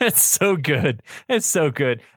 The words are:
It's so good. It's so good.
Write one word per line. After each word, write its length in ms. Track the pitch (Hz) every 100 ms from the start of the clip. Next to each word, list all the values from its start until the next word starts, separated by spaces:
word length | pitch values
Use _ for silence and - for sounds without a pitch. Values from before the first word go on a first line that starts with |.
It's 200 | 240 -
so 360 | - - 202 185
good. 440 | 143 135 139 113 - - -
It's 160 | 240 -
so 240 | 190 151
good. 300 | 123 135 117 -